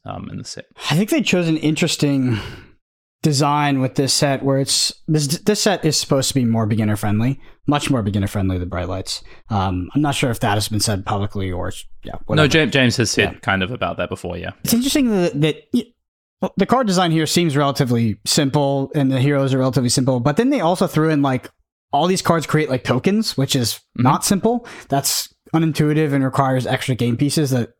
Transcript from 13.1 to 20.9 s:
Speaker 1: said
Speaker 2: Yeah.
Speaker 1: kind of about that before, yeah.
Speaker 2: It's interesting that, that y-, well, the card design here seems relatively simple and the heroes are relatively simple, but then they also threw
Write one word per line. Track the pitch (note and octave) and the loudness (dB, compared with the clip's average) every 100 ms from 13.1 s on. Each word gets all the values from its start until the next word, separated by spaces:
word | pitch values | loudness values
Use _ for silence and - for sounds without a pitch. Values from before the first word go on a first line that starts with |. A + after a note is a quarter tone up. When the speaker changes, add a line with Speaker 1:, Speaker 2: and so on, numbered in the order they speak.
Speaker 1:
said | A#2+ G2 | 2 0
Speaker 2:
Yeah. | - | -2
Speaker 1:
kind | G#2 F#2+ | -2 -2
of | F#2 | -2
about | B2+ F2 F2 | -4 -4 -4
that | F2 | -6
before, | G2 F2 F2 | -6 -8 -8
yeah. | F2 - | -10 -8
Speaker 2:
It's | - | -2
interesting | A#3 C4+ D#4 A#3+ | 0 2 0 2
that, | G3+ F3 C#3+ | 2 0 2
that | D#3 D3+ - | 0 -2 -4
y-, | A#3+ - _ _ _ _ _ | -4 -4 _ _ _ _ _
well, | F#3+ - | -4 -2
the | F#3+ | 2
card | B3+ A3 | 2 2
design | F3+ F3 | 2 2
here | D#3+ D3+ | 2 0
seems | F3 E3+ C#3 | 2 2 2
relatively | C#3 C3+ B2+ A#2 A2+ G2+ | 0 0 0 2 0 -2
simple | - - C#3 D3 C#3 C#3 C3+ | -2 0 2 2 0 0 -2
and | D3+ C3 | 0 0
the | C3 | 2
heroes | C#3+ C#3 C3+ | 2 2 2
are | C3 | 2
relatively | C3 B2+ A#2+ | 0 0 0
simple, | C#3 C3 B2 | 0 0 0
but | C3+ D3 | 0 2
then | B3+ | 2
they | C#4 | 2
also | E3 F3+ | 2 2
threw | F#3 | 0